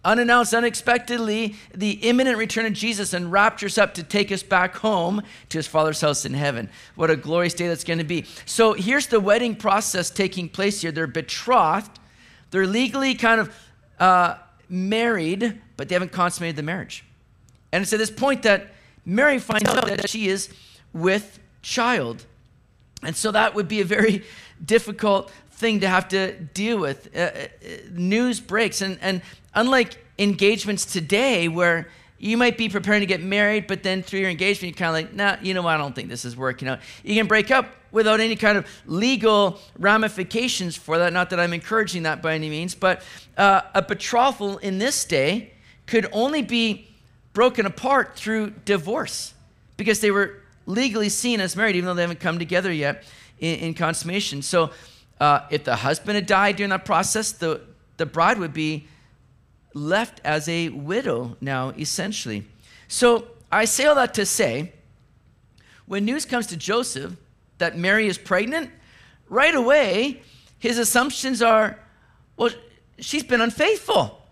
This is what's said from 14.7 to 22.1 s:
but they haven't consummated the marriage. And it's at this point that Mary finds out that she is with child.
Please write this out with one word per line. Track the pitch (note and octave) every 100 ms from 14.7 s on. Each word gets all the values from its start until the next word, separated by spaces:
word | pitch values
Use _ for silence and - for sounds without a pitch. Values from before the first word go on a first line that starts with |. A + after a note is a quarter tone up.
| F3+ F#3+ A3 A#3 G#3+ D#3+ G3 A#3 - - -
but | C#3
they | F3+
haven't | F3+
consummated | F#3 F3 - E3+ D3+
the |
marriage. | D3+ F3+ - - _ _ _ _ _ _ _
And | F3
it's | G3
at | G#3+
this | G#3+
point | G#3+ C4+ C4+
that | A3 G3 - - _ _ -
Mary | G3+ D4 C4+
finds | - G#3+ G#3
out | - -
that | G3 G3
she | A3 G3+
is | F#3+ - - - - -
with | D#3+ F3+ G3+ G#3 - _ _
child. | - - A#3 A#3 A#2+